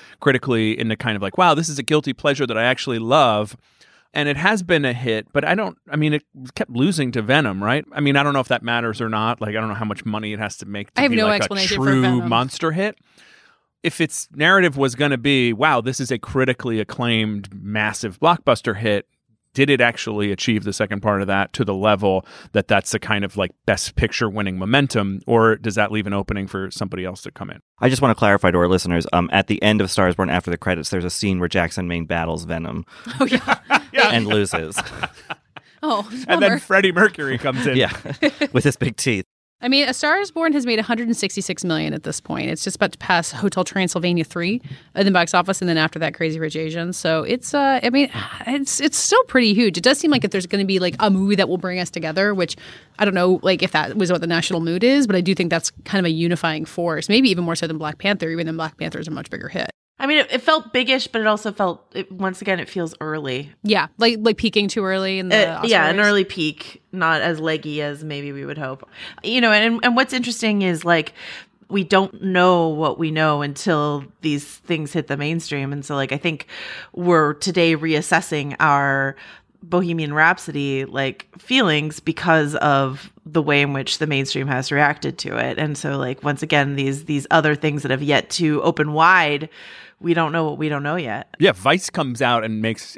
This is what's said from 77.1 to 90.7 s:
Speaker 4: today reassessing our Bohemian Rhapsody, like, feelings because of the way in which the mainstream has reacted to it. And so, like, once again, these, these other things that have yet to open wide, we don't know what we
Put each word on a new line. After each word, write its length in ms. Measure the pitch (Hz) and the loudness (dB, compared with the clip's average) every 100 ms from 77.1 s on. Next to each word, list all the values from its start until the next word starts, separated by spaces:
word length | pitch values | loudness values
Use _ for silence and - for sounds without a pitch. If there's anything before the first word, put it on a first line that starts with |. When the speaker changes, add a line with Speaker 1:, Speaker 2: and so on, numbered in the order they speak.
| 165 151 | 4 4
Speaker 4:
today 420 | 151 190 175 165 156 | 0 -2 2 4 2
reassessing 800 | 160 151 151 170 - 151 143 135 | 2 0 2 0 0 -4 -4 0
our 580 | 156 143 139 135 135 139 - - _ _ | 2 4 2 0 -2 -6 -16 -20 _ _
Bohemian 520 | 170 180 175 165 151 | -2 0 0 -2 -2
Rhapsody, 720 | 147 160 180 - 147 139 135 135 | 2 4 2 -4 -4 -2 -2 -4
like, 400 | 131 135 - - - | -4 -4 -4 -16 -18
feelings 600 | - 254 202 151 151 147 | 0 2 4 2 -2 -6
because 540 | - 160 165 160 147 | -6 -4 2 4 4
of 580 | 151 147 139 135 139 - _ 156 | 0 2 2 0 -4 -14 _ -4
the 160 | 160 | -2
way 180 | 147 143 | 2 2
in 140 | 143 | 2
which 240 | 139 127 - | -2 -4 -4
the 80 | 151 | -2
mainstream 400 | 139 135 135 135 | -2 -2 -4 -2
has 260 | 131 131 | -4 -2
reacted 460 | 143 147 147 143 131 | 0 0 0 -6 -6
to 180 | - 120 | -6 -4
it. 220 | 131 - | -4 -2
And 180 | 151 143 | -4 -4
so, 220 | 151 139 | -4 -4
like, 240 | 131 135 | -4 -4
once 180 | 147 139 | -4 -4
again, 340 | 151 147 143 139 | 0 0 0 -2
these, 280 | 135 139 | -2 -4
these 220 | 156 147 127 | -4 -4 2
other 240 | 165 151 | 2 4
things 280 | 147 156 147 | 0 0 -2
that 80 | 135 | -2
have 120 | 131 | -2
yet 280 | 143 139 - | 2 0 0
to 320 | - 160 151 | -2 0 2
open 320 | - 160 151 | 0 0 0
wide, 560 | 151 165 185 151 143 156 - - - - _ | 4 4 6 2 -2 -6 -14 -20 -20 -20 _
we 120 | 170 | 0
don't 180 | 170 160 | 0 2
know 140 | 165 156 | 0 -2
what 80 | 147 | -2
we 140 | 156 | -4